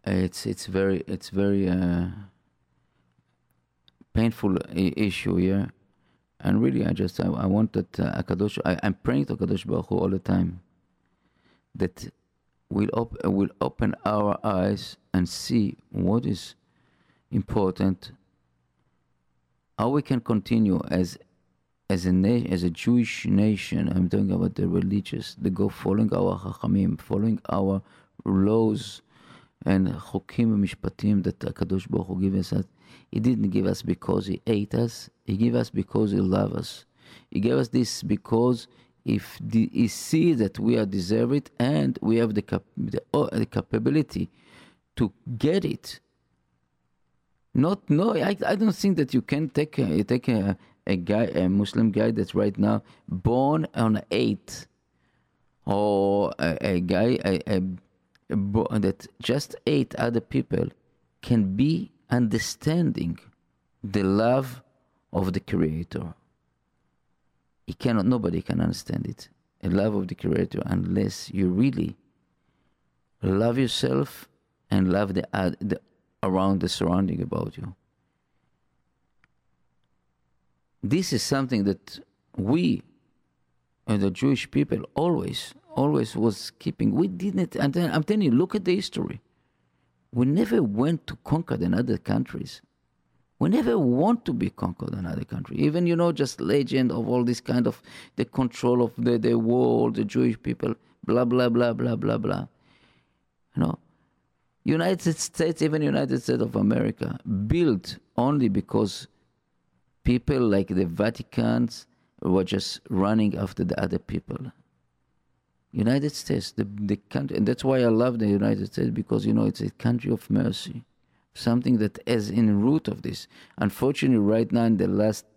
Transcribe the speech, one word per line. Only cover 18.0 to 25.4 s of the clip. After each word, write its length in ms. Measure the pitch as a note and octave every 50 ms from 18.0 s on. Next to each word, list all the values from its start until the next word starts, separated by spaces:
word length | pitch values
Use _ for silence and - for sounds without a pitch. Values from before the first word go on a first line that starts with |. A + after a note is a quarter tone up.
| - - - _ _ _ _ _ _ _ _ _ _ _ _ _ _ _ _ _ _ _ _ _ _ _ _ _ _ _ _ _ _ _ _ -
how 100 | G#2 A#2+
we 120 | C#3 D3
can 180 | - - C#3+ A#2+
continue 640 | - - A#2 G#2 - - A#2 A2+ A2 G2 F#2 E2 - -
as, 280 | - F#2 F2+ E2+ - - - _ _ _ _ _ _ _ _ _ _ _ _ _
as 160 | F#2+ F2 F2
a 80 | F#2 F2+
na-, 340 | F#2 F#2 G#2 A#2+ A#2+ - -
as 140 | F#2 F2 F2+
a 60 | F2
Jewish 560 | E2 - - A#2 A#2+ B2 A#2 - - - -
nation. 640 | - G2 G2 G#2 A2 G#2+ F#2+ - - - F2 - -
I'm 180 | - F#2 F2+
talking 240 | F2 - G2+ G2+ F#2+
about 240 | F#2 F2+ F2+ F#2 F#2
the 120 | - G2
religious, 680 | F2+ F2 F2+ F#2 F#2+ G2+ G2+ F#2+ - - A#2 A2+ - -
the 140 | -